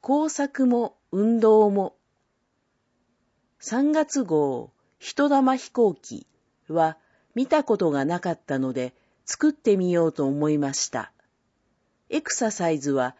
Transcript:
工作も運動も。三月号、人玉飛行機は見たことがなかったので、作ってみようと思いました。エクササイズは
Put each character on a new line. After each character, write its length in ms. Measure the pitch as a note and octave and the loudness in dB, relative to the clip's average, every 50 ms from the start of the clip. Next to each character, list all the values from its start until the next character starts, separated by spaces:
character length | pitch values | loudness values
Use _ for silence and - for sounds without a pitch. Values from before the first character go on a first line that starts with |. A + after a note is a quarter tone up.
工 280 | - - C4+ D4 D4+ D#4 | -2 0 0 0 0 -2
作 380 | - - C#4+ C#4 C#4+ - C4 | -2 -4 -6 -6 _ 0 0
も 300 | B3+ A#3+ A#3+ A#3 G3+ _ _ _ _ - | 2 2 0 -2 -4 _ _ _ _ -4
運 260 | F#3 G#3 A3 A#3 A#3 | -2 0 2 2 4
動 320 | A3 A3 A3 A3 G#3+ G#3 | 4 6 6 8 6 4
も。 260 | G3 G3+ F#3+ - _ _ _ _ _ _ _ _ _ _ _ _ _ _ _ _ _ _ _ _ _ _ _ _ _ _ _ _ _ _ _ _ _ _ | 4 0 -2 -4 _ _ _ _ _ _ _ _ _ _ _ _ _ _ _ _ _ _ _ _ _ _ _ _ _ _ _ _ _ _ _ _ _ _
三 320 | - - A3+ B3 C#4 D4 D4+ | -12 -6 -2 0 0 2 2
月 320 | D#4+ D4+ D4 - C#4 B3+ | 0 0 -2 -2 -4 -2
号、 480 | F3 D#3+ D3+ D3 C#3 C3 A#2+ A#2 G#2 _ _ _ _ _ _ | 0 0 0 0 0 -2 -6 -10 -12 _ _ _ _ _ _
人 300 | - - - - C#4+ D4 | -18 -14 -4 0 0 2
玉 260 | C#4 C#4 C4+ B3+ C4 | 4 4 4 2 0
飛 160 | B3+ - - | 0 -4 -8
行 240 | _ - A#3 G#3 E3+ | _ 2 2 2 2
機 320 | - _ - A#2 D2+ - _ _ _ _ _ _ _ _ _ | -2 _ -18 -18 -18 -18 _ _ _ _ _ _ _ _ _
は 300 | D#3+ E3 D#3+ D#3+ D#3+ _ _ _ _ _ _ _ _ | 0 0 0 0 0 _ _ _ _ _ _ _ _
見 100 | A#3 C4 | -4 -2
た 160 | C4+ D#4+ D4+ C#4+ | 0 0 0 2
こ 160 | - A3+ G3+ | 2 0 2
と 140 | F#3 E3 C#3+ | 2 0 0
が 120 | C#3 C3+ | 0 -2
な 140 | D3 E3+ F3+ | -2 -4 -4
か 140 | - F3+ E3 | -4 -6 -6
っ 80 | - _ | -6 _
た 140 | - C#3+ C3+ | -6 -4 -4
の 140 | C3 C3 B2+ | -2 -4 -4
で、 220 | C3+ B2+ B2+ _ _ _ _ _ _ _ | -4 -6 -8 _ _ _ _ _ _ _
作 260 | - - - - D#4 | -12 -8 0 0 0
っ 20 | D4 | 0
て 240 | _ _ - G3+ | _ _ 2 2
み 160 | F#3+ F#3 F3+ F3 | 2 2 0 2
よ 140 | E3+ E3 | 2 2
う 60 | D#3+ D#3 | 0 0
と 140 | - D3 | -2 -2
思 240 | C3+ C#3 C#3+ D3+ D3+ | -2 0 0 0 0
い 80 | D3+ D3 | 0 0
ま 160 | C#3+ C#3 C3+ | 0 -2 -4
し 160 | - - - | -6 -6 -6
た。 220 | - B2 G#2+ - _ _ _ _ _ _ _ _ _ _ _ _ _ _ _ _ _ _ _ _ | -6 -10 -10 -10 _ _ _ _ _ _ _ _ _ _ _ _ _ _ _ _ _ _ _ _
エ 100 | - D4+ | -8 -8
ク 140 | D4+ - - | -6 -6 -6
サ 160 | - B3 A3 | -4 -4 -4
サ 200 | G#3 - F#3 E3+ | -4 -2 -2 -2
イ 80 | D#3+ D3+ | -2 -2
ズ 120 | C3+ C#3+ | -2 -2
は 260 | C#3 C3+ B2+ B2+ - _ | -2 -2 -2 -4 -6 _